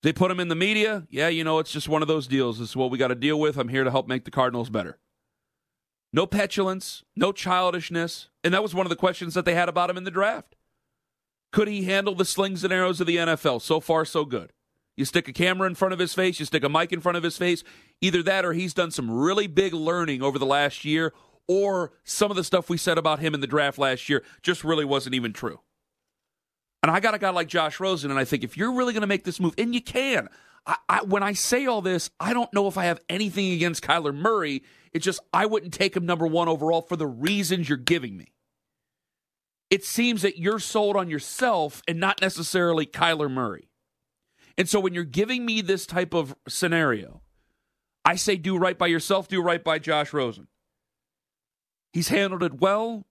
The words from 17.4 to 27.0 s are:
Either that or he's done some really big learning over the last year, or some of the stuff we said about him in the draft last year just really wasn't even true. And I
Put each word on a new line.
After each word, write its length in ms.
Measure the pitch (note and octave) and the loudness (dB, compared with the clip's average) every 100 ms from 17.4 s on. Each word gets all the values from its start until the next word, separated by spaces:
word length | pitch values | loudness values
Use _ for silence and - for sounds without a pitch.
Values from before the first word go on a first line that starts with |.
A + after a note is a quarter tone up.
| F3+ E3+ - - _ _ | 0 0 -4 -20 _ _
Either 220 | F3+ F3 | 0 2
that 220 | E3+ F#3+ | 2 0
or 80 | F3+ | 0
he's 220 | E3+ F#3 | 0 -2
done 160 | E3+ E3+ | -2 -2
some 200 | D#3+ A#2+ | -2 -4
really 360 | A2+ D3+ G3 G#3 | 0 2 2 2
big 260 | D#3 F#3+ | 2 0
learning 500 | E3 D#3 F3 E3 C3+ | 0 0 0 0 0
over 160 | C#3 C3+ | 0 0
the 80 | C3+ | 2
last 380 | C#3 C#3+ - | 2 2 -2
year, 280 | D3 D#3 D#3+ - _ _ - | -2 0 0 -4 _ _ 0
or 460 | F#3 G3+ F#3+ E3 _ | 2 2 0 -4 _
some 260 | - - G#3 | -10 0 2
of 60 | F#3+ | 2
the 80 | |
stuff 240 | D#3+ F#3 E3+ | 0 0 0
we 80 | E3+ | -2
said 220 | - E3 | 0 2
about 220 | D#3+ D3+ | 2 0
him 120 | D#3+ | 0
in 80 | D3+ | -2
the 60 | C3+ | 0
draft 320 | D3 C#3+ C3+ | 2 0 2
last 300 | C3+ B2+ - | 0 0 0
year 160 | C#3+ - - | -2 -2 -6
just 220 | - F3 | -2 -2
really 200 | D3+ D#3+ | 0 0
wasn't 300 | D3 C#3 C3 | 2 0 0
even 180 | B2+ A#2 | -4 -4
true. 280 | G#2 A#2 D#2+ _ _ _ _ _ _ _ _ _ _ _ _ | -6 -8 -10 _ _ _ _ _ _ _ _ _ _ _ _
And 80 | D3+ | 2
I 80 | E3+ | 2